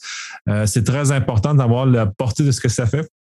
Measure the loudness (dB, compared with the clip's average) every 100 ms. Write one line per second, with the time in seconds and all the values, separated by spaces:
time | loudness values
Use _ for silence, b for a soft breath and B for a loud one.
0 | B B B B -4 -2 0 0 0 0
1 | 0 0 0 0 2 2 4 2 4 2
2 | 2 -2 -4 0 0 0 -2 0 -2 -2
3 | -6 _